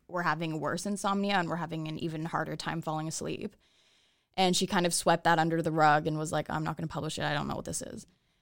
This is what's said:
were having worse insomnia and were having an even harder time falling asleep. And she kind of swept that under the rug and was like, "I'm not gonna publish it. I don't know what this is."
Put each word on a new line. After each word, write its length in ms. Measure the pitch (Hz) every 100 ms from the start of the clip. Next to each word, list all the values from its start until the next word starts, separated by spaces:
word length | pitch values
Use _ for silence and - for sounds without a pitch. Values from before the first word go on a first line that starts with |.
| -
were 140 | 175
having 360 | 170 156 165 156
worse 260 | 147 175 202
insomnia 500 | 202 196 196 202 196
and 120 | 170
were 80 | 165
having 320 | 160 160 156
an 100 | 160
even 280 | 165 156 165
harder 320 | 165 151 156
time 240 | - 160
falling 260 | 160 156 160
asleep. 480 | - - - - - _ _ _ _ _ _ _ -
And 180 | 185
she 140 | 175 190
kind 180 | 196 175
of 80 |
swept 300 | - 180 170
that 160 | 165 165
under 220 | 165 165
the 100 | 165
rug 360 | 160 151 147 160
and 100 | 156
was 160 | 151
like, 160 | 151 151
"I'm 160 | 156 156
not 100 | 160
gonna 120 | 165
publish 300 | 151 156 -
it. 60 |
I 100 | 147
don't 140 | 147 139
know 80 | -
what 80 |
this 180 | - -
is." 240 | - - - _ _ _